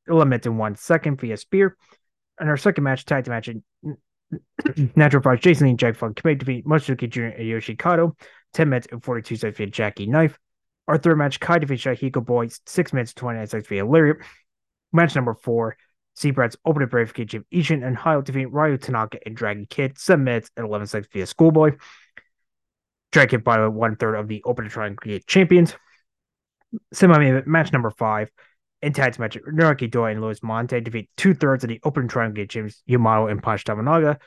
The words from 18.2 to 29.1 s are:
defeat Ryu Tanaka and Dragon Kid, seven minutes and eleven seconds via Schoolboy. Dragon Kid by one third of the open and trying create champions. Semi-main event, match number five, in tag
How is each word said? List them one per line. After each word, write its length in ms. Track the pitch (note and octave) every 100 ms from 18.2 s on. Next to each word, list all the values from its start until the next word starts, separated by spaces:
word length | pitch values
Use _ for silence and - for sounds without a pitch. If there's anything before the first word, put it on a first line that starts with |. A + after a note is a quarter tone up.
defeat 280 | C3+ C3+ C3
Ryu 260 | C#3+ D#3 C3+
Tanaka 420 | - A#2+ A2 - -
and 100 | A2
Dragon 300 | A2 G#2 G2
Kid, 280 | - C3+ -
seven 280 | - E3 C3
minutes 260 | A#2 - -
and 80 | A2+
eleven 220 | G#2 G#2
seconds 200 | G#2+ G2
via 120 | G2+ F2+
Schoolboy. 460 | - E3 D#3 D#3 C#3+ - - _ _ _ _ _ _ _ _ _ _ _
Dragon 280 | D3+ B2+ B2
Kid 40 |
by 220 | A2 A2+ A2
one 280 | A2 A2+ G#2+
third 200 | A2+ G#2+
of 120 | G#2+
the 140 | G#2+ -
open 200 | A#2+ G#2+
and 60 |
trying 240 | A#2 G#2 G2+
create 300 | A2 G2+ -
champions. 480 | F#3 F3 F3+ E3+ - _ _ _ _ _ _ _ _ _ A3+ -
Semi-main 340 | - F#3 D#3 C#3
event, 200 | C3 C3+
match 240 | D#3+ D3
number 200 | C3+ A2+
five, 380 | - C3+ G#2+ G#2+ _ _ _ _ _
in 100 | D3
tag 260 | C#3+ B2+